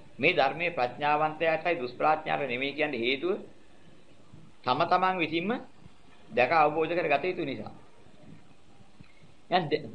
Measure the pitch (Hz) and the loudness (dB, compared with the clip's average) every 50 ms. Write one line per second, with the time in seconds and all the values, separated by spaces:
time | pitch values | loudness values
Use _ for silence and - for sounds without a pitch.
0 | - - - - 127 170 180 151 135 143 147 160 175 165 - 127 123 123 127 147 | -18 -16 -4 0 2 4 4 4 4 2 2 0 -2 -2 0 0 -2 -2 -2 -2
1 | 147 147 147 151 156 156 156 - 165 165 160 156 160 175 170 127 123 123 - - | 0 2 2 2 2 0 0 0 0 0 0 0 0 -2 -2 -2 -4 -6 -4 0
2 | 147 151 156 156 - 160 156 147 143 127 120 127 135 139 135 147 151 151 139 113 | 2 2 2 2 0 -2 -2 -2 -2 -2 -2 -2 -4 -4 -2 -2 -2 0 0 0
3 | 113 123 139 135 160 180 202 220 - - - - - - - - - - - - | 0 0 0 0 0 -2 -2 -2 -6 -12 -18 -18 -20 -20 -20 -20 -20 -20 -20 -20
4 | - - - - - - - - - - - - - 127 127 143 170 175 185 180 | -20 -20 -20 -20 -20 -20 -18 -18 -18 -18 -18 -4 0 0 2 2 2 4 4 4
5 | 185 185 185 180 160 139 156 170 175 202 247 277 - - - - - - - - | 4 4 2 2 0 0 -2 -2 -2 -2 -4 -4 -6 -10 -16 -18 -18 -18 -18 -18
6 | - - - - - - 110 120 123 - 170 160 151 151 151 160 160 160 170 180 | -20 -20 -20 -20 -16 -2 2 2 4 4 6 6 6 4 4 2 0 0 0 0
7 | 165 151 143 139 185 185 180 170 160 139 123 107 104 - - - - - - - | 2 2 2 2 2 0 -4 -4 -4 -4 -6 -6 -8 -12 -14 -16 -18 -20 -20 -20
8 | - - - - - - - - - - - - - - - - - - - - | -20 -20 -20 -20 -18 -18 -18 -18 -18 -18 -20 -20 -20 -20 -20 -20 -20 -18 -18 -18
9 | - - - - - - - - - - 165 185 165 143 151 - - 113 107 | -18 -18 -20 -20 -20 -20 -20 -18 -4 0 0 2 2 2 0 -2 -2 -4 -10